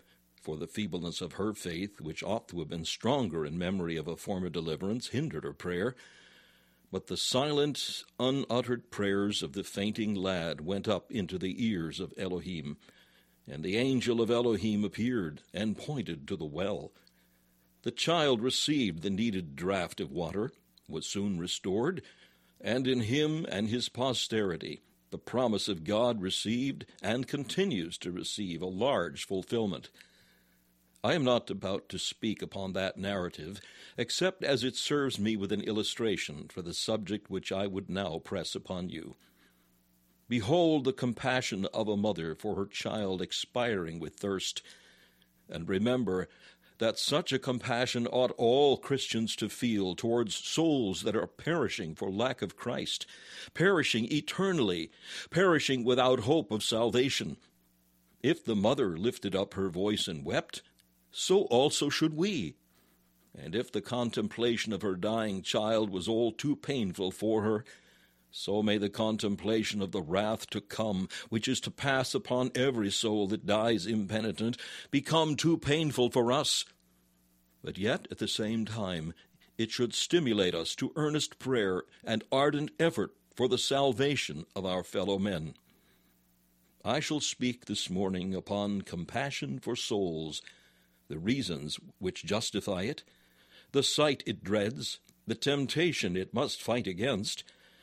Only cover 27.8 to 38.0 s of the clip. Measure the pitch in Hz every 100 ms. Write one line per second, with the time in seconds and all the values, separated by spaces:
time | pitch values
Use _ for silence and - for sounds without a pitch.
27.8 | 85 - 90 90 - - 95 82 92 92
28.8 | 131 117 85 69 - 95 90 120 107 69
29.8 | - - - _ _ _ _ _ _ _
30.8 | _ _ 113 135 127 120 - 98 98 98
31.8 | - 92 - - 110 95 87 98 95 95
32.8 | 95 - 95 98 87 - 78 104 - -
33.8 | - - 120 - 185 185 - 135 123 -
34.8 | - 147 135 98 104 110 95 104 104 107
35.8 | 104 - 113 90 - 73 85 - 85 82
36.8 | - 110 95 104 - 95 - 95 101 95
37.8 | 90 92